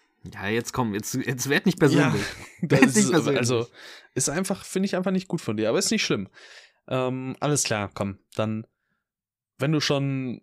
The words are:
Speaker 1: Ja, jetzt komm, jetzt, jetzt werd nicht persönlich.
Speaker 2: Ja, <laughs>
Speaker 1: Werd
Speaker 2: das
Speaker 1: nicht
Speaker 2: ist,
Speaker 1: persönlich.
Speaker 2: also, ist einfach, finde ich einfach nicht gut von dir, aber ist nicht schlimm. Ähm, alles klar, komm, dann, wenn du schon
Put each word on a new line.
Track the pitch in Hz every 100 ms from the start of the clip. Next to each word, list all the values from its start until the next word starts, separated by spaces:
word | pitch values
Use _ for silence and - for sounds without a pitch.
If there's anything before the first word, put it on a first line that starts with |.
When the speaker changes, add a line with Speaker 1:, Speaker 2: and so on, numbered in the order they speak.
| _ _ 87
Speaker 1:
Ja, | - 98
jetzt | 113 -
komm, | - 117
jetzt, | 101 -
jetzt | 127 - 123 135
werd | 156 190
nicht | -
persönlich. | 151 156 - -
Speaker 2:
Ja, | - - - -
<laughs> | 156
Speaker 1:
Werd | 139
Speaker 2:
das | -
Speaker 1:
nicht | 165 135
Speaker 2:
ist, |
Speaker 1:
persönlich. | 156 - 135
Speaker 2:
also, | 123 120 117 - - - -
ist | - 147
einfach, | 151 196 190
finde | - 185 196
ich | 180
einfach | 190
nicht | 185 -
gut | 170
von | - 110
dir, | 107
aber | 156
ist | -
nicht | 214
schlimm. | - 131 92 - - - - _ -
Ähm, | 127 127 131 131 -
alles | 147 143
klar, | - 107 101
komm, | - 98 95 _
dann, | - 107 110 113 _ _ _ _ _ _ _ _ -
wenn | 147
du | 151
schon | - 143 139 135 127 -